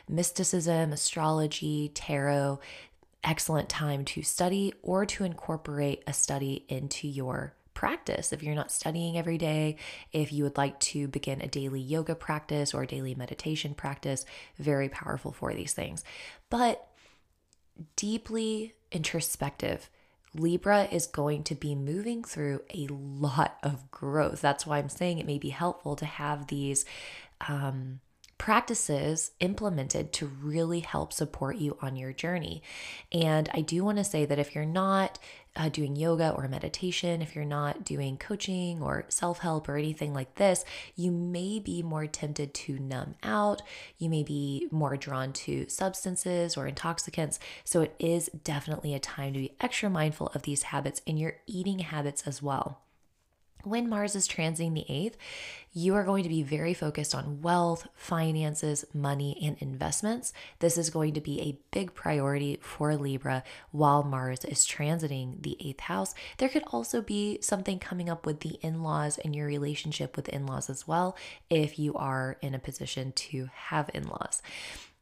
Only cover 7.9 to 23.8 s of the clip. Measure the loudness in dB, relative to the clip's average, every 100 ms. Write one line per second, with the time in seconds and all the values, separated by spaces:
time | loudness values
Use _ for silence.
7.9 | 0 -2 -2 -2 -2 -2 -2 0 -2 0
8.9 | -2 0 0 0 0 2 4 2 0 -6
9.9 | -14 -4 0 0 2 2 2 2 2 0
10.9 | 0 -2 -2 -2 -4 -4 -4 -2 -2 0
11.9 | 0 0 -2 -2 -4 0 0 0 -2 -2
12.9 | -4 -4 -6 -6 -6 -2 -2 -2 -4 -6
13.9 | -4 -2 -2 -4 -10 -16 -4 2 4 2
14.9 | -2 -4 -4 -4 -4 -4 -2 -4 -4 -4
15.9 | -8 -12 -14 -16 -16 -2 4 4 4 -4
16.9 | _ -20 _ _ _ _ _ _ -18 -10
17.9 | -4 -2 -2 -2 -2 0 -2 -4 -10 _
18.9 | -4 -2 0 0 -2 -4 -2 -2 -2 -8
19.9 | _ _ _ _ 0 2 4 6 6 6
20.9 | 2 0 0 2 2 -2 -4 -2 -2 0
21.9 | -2 -2 -4 -4 -4 -2 -2 -4 -6 -6
22.9 | -6 -6 0 2 4 2 2 -2 -2